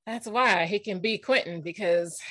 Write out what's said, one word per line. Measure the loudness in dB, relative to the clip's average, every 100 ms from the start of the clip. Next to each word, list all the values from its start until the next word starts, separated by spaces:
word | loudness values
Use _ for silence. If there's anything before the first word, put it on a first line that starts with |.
| -10
That's | -10 -2
why | 2 4 4 2
he | -2
can | -2 -2
be | -2 -2
Quentin, | 2 0 0 -8
because | -8 -4 2 2 2 -8 -14